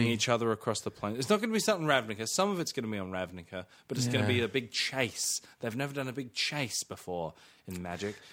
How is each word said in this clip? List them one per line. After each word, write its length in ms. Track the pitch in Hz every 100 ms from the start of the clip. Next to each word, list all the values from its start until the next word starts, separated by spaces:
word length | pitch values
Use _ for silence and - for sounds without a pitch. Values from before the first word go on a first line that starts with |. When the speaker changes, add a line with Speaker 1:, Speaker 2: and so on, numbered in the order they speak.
Speaker 1:
Really? 80 | 117
Speaker 2:
each 140 | 117 123
other 220 | 117 113
across 300 | 107 - 107
the 80 | 107
plane. 240 | - 104 117
It's 120 | 135
not 100 | 208
gonna 120 | 226
be 60 | 220
something 280 | - 190 156
Ravnica. 400 | 135 113 104 110
Some 220 | - 196
of 100 | 185
it's 120 | 151
gonna 160 | - 113
be 100 | 104
on 120 | 92
Ravnica, 540 | 92 90 90 82 92 92 - -
but 100 | 135
it's 100 | 120
gonna 120 | 127
Speaker 1:
Yeah. 60 | 104
Speaker 2:
be 140 | 120
a 60 | 113
big 240 | 135 117
chase. 680 | - - 135 117 - - - - -
They've 160 | 120 117
never 180 | 143
done 140 | 139 131
a 60 |
big 200 | 123 123
chase 500 | - - 147 120 -
before 500 | - 92 - 87 80 - - - -
in 140 | 90
Magic. 340 | 90 87 101 104 -